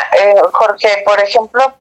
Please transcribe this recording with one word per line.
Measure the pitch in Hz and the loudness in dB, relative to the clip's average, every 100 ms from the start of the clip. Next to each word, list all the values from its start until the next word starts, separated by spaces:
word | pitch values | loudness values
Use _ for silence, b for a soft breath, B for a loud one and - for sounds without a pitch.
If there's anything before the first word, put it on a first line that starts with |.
| - 262 | -2 0
eh, | 202 202 175 | 2 2 2
Jorge, | - 214 202 214 202 202 | 0 -2 -2 -2 -2 -2
por | 202 | -2
ejemplo, | 202 233 220 240 269 - | 0 -2 -2 -2 -2 -2